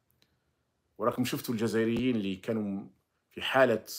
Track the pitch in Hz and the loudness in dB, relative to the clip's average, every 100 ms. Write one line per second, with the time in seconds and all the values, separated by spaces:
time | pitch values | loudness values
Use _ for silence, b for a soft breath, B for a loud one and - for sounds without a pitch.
0 | _ _ _ _ _ _ _ _ _ - | _ _ _ _ _ _ _ _ _ -2
1 | 113 120 123 147 - 113 113 110 113 117 | -2 0 -2 -2 -4 -2 0 2 2 2
2 | 127 113 98 92 - 110 101 98 - - | 0 0 -2 -4 -4 -2 -2 -4 -8 -18
3 | _ _ _ - - 131 127 110 - | _ _ _ -10 0 4 6 4 -2